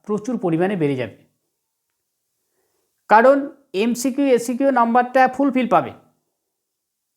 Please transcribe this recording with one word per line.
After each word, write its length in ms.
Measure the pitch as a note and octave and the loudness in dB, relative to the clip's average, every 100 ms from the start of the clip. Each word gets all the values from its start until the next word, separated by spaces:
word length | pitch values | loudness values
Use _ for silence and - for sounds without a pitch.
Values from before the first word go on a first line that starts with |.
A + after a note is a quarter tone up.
প্রচুর 340 | - G#3 A3+ A#3 | -8 -8 -6 -6
পরিমাণে 380 | F3+ D#3+ F#3 G3+ | -4 -2 -2 -2
বেড়ে 200 | D3 C3 | -4 -4
যাবে, 220 | A#2 - _ _ _ _ _ _ _ _ _ _ _ _ _ _ _ _ _ _ - | -8 -14 _ _ _ _ _ _ _ _ _ _ _ _ _ _ _ _ _ _ 2
কারণ 420 | G#3+ B3+ C#4+ C#4+ - _ | 4 6 4 0 -14 _
এমসিকিউ, 520 | F#3 A#3 A#3 C4+ C#4 C#4 | -4 -2 -2 -4 -2 0
এসিকিউ 460 | A#3 A#3+ B3 C#4 | 0 -2 -2 0
নাম্বারটা 560 | B3+ A#3 A#3+ B3 C4 B3+ | 2 2 2 2 2 2
ফুলফিল 400 | B3+ C#4 B3+ A#3 | 0 -2 0 0
পাবে। 240 | F3 A#2+ - _ _ _ _ _ _ _ _ _ _ _ | 0 -2 -10 _ _ _ _ _ _ _ _ _ _ _